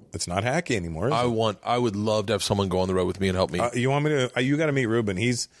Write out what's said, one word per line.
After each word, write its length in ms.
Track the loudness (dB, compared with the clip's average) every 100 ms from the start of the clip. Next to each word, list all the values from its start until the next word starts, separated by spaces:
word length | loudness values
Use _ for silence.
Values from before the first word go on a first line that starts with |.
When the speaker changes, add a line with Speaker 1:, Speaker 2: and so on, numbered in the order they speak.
| -12
Speaker 1:
it's 140 | -10 -4
not 160 | -2
hacky 320 | 0 0 0 -2
anymore, 320 | -2 -4 0
is 60 |
Speaker 2:
I 120 | 0 0
Speaker 1:
it? 40 |
Speaker 2:
want, 300 | 2 0 -2
I 140 | -2 0
would 180 | 0 0
love 320 | 0 0 0
to 60 |
have 80 | 0
someone 260 | 0 2 2
go 100 | 2
on 80 | 2
the 60 | 2
road 100 | 0
with 120 | 0
me 80 | 0
and 80 | 2
help 160 | 0
me. 80 | 0
Speaker 1:
Uh, 100 | -2
you 160 | 0 0
want 160 | 0 0
me 60 |
to, 200 | 0 -2 0
uh, 20 |
you 180 | 0 2
gotta 140 | 0
meet 140 | 0 2
Ruben. 300 | 2 0 0
He's, 300 | 0 -2 -6 _